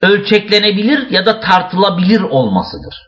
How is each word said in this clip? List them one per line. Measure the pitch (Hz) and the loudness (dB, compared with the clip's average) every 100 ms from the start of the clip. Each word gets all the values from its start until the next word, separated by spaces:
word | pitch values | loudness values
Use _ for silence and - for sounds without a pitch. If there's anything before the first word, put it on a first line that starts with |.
ölçeklenebilir | 185 208 202 208 202 208 208 202 220 294 254 | 0 0 2 0 2 0 2 0 0 0 -2
ya | 185 202 | -2 0
da | 214 | -2
tartılabilir | - 185 - 185 196 175 185 214 | 2 0 0 0 0 2 2 2
olmasıdır. | 190 - 113 92 - - - - | 2 0 0 -2 -4 -10 -14 -18